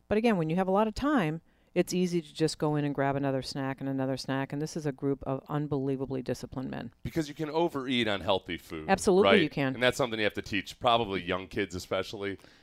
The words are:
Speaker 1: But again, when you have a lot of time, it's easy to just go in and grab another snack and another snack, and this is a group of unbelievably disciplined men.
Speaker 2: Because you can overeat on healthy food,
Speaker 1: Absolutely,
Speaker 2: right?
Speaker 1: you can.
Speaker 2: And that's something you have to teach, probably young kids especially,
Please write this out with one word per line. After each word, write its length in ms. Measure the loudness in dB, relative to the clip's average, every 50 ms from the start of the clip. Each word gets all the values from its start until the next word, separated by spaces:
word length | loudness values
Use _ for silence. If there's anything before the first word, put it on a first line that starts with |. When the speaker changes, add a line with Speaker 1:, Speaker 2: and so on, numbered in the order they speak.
| _ -2
Speaker 1:
But 80 | 0 2
again, 200 | 4 4 2 2
when 120 | 2 0
you 80 | 0 0
have 100 | 2 2
a 40 |
lot 160 | 2 2 2 2
of 80 | 0
time, 460 | -2 0 0 2 2 2 0 -2 -4 -8 _ _ _ _ _ 0
it's 200 | 0 0 2 2
easy 280 | 0 0 2 0 -2
to 120 | -2 -4 -2
just 240 | 0 0 0 0 0
go 180 | 0 0 2 0
in 80 | 0
and 100 | 0 0
grab 200 | 0 0 0 2
another 260 | 0 0 0 0 -2
snack 380 | -4 -4 -6 -6 -4 -4 -6 -6
and 80 | -4 -4
another 280 | -2 -2 0 -2 -2 -4
snack, 340 | -4 -4 -4 -4 -4 -4 -4
and 80 | -4
this 140 | -4 -4 -6 -4
is 80 | -4
a 60 | -4
group 320 | -4 -2 -2 -2 -2 -2 -2
of 180 | -4 -4 -4 -4 -4
unbelievably 720 | -4 -2 -2 -2 -2 -2 -2 -2 -2 -2 -4 -4 -4 -4
disciplined 480 | -4 -4 -4 -6 -6 -10 -8 -8 -8 -6
men. 200 | -8 -8 -10 -12 -12 _ -10
Speaker 2:
Because 240 | -6 -4 -4 -4 -4
you 60 | -4
can 140 | -6 -6 -2
overeat 580 | 0 0 0 0 0 -2 -2 0 0 2 2 2
on 120 | 0 0
healthy 360 | 0 0 0 0 0 -2 -6 -8
food, 280 | -8 -8 -10 -6 -2 0
Speaker 1:
Absolutely, 400 | 0 2 4 4 6 6 8 8
Speaker 2:
right? 100 | 8 6 6
Speaker 1:
you 60 | 2
can. 240 | 0 -2 -2 -2 0
Speaker 2:
And 100 | 2 2
that's 140 | 2 4 2
something 220 | 0 -2 0 0
you 60 | 0
have 80 | 0 0
to 60 | -2
teach, 360 | -4 -4 -4 -4 -4 -4 -8 -2
probably 420 | 2 4 4 4 4 0 -2 -4
young 260 | -2 -2 -4 -4 -4 -4
kids 260 | -4 -4 -4 -4 -4
especially, 600 | -8 -6 -4 -4 -4 -4 -4 -6 -8 -6 -6 -6 -8 -12 -18 -20 -20